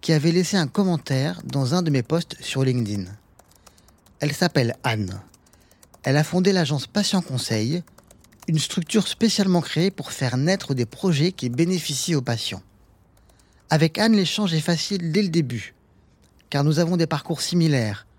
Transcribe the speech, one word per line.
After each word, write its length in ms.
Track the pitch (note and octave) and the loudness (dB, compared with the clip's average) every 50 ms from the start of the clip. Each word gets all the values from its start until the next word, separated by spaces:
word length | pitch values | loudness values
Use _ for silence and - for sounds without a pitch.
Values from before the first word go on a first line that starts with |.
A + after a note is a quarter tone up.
| - | 2
qui 100 | - E3 | 2 2
avait 200 | D3+ C#3 E3+ E3 | 4 4 2 2
laissé 240 | F3+ F3+ - - | 2 0 2 2
un 100 | G3 E3 | 0 0
commentaire 720 | C3+ - - G3+ F#3+ F3 D#3 - - C3+ C3 C3+ D#3 F3+ F3+ - | 0 0 0 2 2 2 -2 -2 -2 -2 0 0 -2 -4 -8 -10
dans 320 | - B2+ C#3 C3+ A#2+ D3 | -6 -2 -2 0 2 2
un 60 | F3+ F3+ | 0 2
de 60 | D#3+ | 2
mes 140 | C#3+ C3+ A#2+ | 2 0 0
posts 340 | - D3+ E3+ E3+ - - - | 0 -2 -2 -2 -4 -12 -14
sur 240 | - - - C3+ C3+ | -10 -8 -2 0 0
LinkedIn. 400 | C3 B2+ B2 A#2+ G2+ G#2 G2+ F#2+ F2+ G2+ - _ _ _ _ - _ _ _ _ - _ _ _ _ _ _ _ _ _ _ | 0 2 0 0 -2 -2 -4 -6 -8 -12 -18 _ _ _ _ -20 _ _ _ _ -20 _ _ _ _ _ _ _ _ _ _
Elle 140 | - D3+ C#3 | -4 -4 0
s'appelle 420 | - F#3 D3+ - D3 B2+ A#2 - - - | 0 0 2 2 2 2 2 0 -2 -4
Anne. 380 | B2+ A2+ A2 G#2 F2+ F#2+ F#2+ - - _ - _ _ _ _ _ _ _ _ - _ _ - _ | -2 -2 -2 -2 -4 -6 -10 -14 -18 _ -20 _ _ _ _ _ _ _ _ -20 _ _ -8 _
Elle 140 | - C3+ | 0 2
a 80 | D3 D#3 | 2 2
fondé 260 | - - F3+ F#3 G3 | 2 0 2 2 4
l'agence 380 | G3 F#3+ E3+ B2+ D3+ C#3+ - - | 4 2 2 0 0 -2 -4 -4
Patient 340 | _ G#3 G3+ - - F#3+ E3+ | _ -2 -2 0 0 -2 -2
Conseil, 640 | - C3 B2+ A2 - A2+ A2 G#2+ A#2+ D3+ F3 F3 - _ - _ _ - _ _ - - - - - | -2 -4 -6 -4 -2 -2 -2 0 -2 -2 -4 -6 -10 _ -20 _ _ -20 _ _ -20 -20 -14 -6 -2
une 100 | E3 D#3 | 0 0
structure 480 | - - - - E3 - - A3 F#3+ | 0 -2 -4 -4 -4 0 0 0 0
spécialement 540 | - - - A3 A3+ - - G3+ F#3+ F3+ F3 | 0 -2 0 0 0 2 2 2 2 2 2
créée 320 | D3+ - - D#3 E3+ G3 F#3+ | 0 0 -2 0 0 0 -2
pour 180 | - D3 - | -4 -12 -12
faire 260 | - - C#3 B2+ A#2 | -6 -4 -4 -2 0
naître 380 | B2 C3+ D#3+ F#3+ G3 - - C#3 | 0 2 2 0 0 0 -4 -2
des 120 | C3 A#2+ | -2 -2
projets 440 | G#2+ - - - F#3+ E3+ C3+ D3 F3+ | -4 -6 -4 0 0 2 2 2 0
qui 200 | F#3+ - - B2 | -2 -2 -6 -6
bénéficient 680 | A#2+ B2+ E3 E3+ F#3 F3 D3+ - D3 B2+ - - E3+ | 0 0 0 0 0 -2 -4 -6 -6 -6 -4 -2 -2
aux 40 | D3 | -2
patients. 440 | B2+ B2 A#2 A2+ - - - F#2 - _ _ _ _ _ _ _ _ _ _ _ _ _ _ _ _ _ _ _ _ _ | 0 -2 -4 -4 -4 -8 -8 -10 -14 _ _ _ _ _ _ _ _ _ _ _ _ _ _ _ _ _ _ _ _ _
Avec 260 | - D#3+ D#3 E3 D#3+ | 2 4 4 2 2
Anne, 200 | - G#3 A3+ A3+ | 2 4 4 4
l'échange 360 | G#3 F#3+ D#3 - - G#3 F#3+ D#3+ | 4 4 2 0 -2 -2 0 0
est 60 | D#3+ | 0
facile 520 | D3+ - E3+ D#3 - - G3+ F#3+ E3+ E3 D3+ | 0 0 -2 -2 -2 -4 -4 -4 -4 0 0
dès 100 | G3 G#3+ | 0 0
le 60 | F#3+ | 2
début, 440 | D#3 F3 D#3 B2+ A#2+ A2+ F#2 - - _ _ _ _ _ _ _ _ _ _ _ _ _ _ _ | 0 0 0 0 -4 -8 -8 -10 -18 _ _ _ _ _ _ _ _ _ _ _ _ _ _ _
car 140 | - C#3+ C#3+ | -2 0 2
nous 160 | D3+ D#3 D3 | 2 4 2
avons 160 | F3 E3 F3+ | 2 2 2
des 100 | F3 E3 | 0 0
parcours 340 | D#3 D#3+ D3 - - E3+ - | 0 0 -4 -4 -6 -6 -6
similaires. 680 | - - - F3+ E3 D#3+ D3 C3 A2+ G#2+ G2+ - - _ _ | -4 0 2 2 4 4 4 2 0 -2 -4 -6 -10 _ _